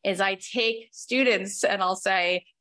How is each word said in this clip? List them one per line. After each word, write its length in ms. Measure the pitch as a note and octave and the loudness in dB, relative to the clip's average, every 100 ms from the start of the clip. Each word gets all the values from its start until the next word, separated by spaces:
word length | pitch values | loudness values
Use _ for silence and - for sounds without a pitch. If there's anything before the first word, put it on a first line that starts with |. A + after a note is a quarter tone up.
is 160 | G3 F#3 | -2 0
I 160 | G3 F#3+ | 0 -2
take 540 | - B3+ A3+ A3+ - | -6 -2 0 -2 -10
students 720 | - - B3 B3+ G3 G3 - | -20 -2 2 2 2 -2 -2
and 200 | - G3+ | 0 2
I'll 120 | F#3 F#3+ | 0 0
say, 480 | G3 F#3+ F3 F3+ _ _ | 0 0 2 -2 _ _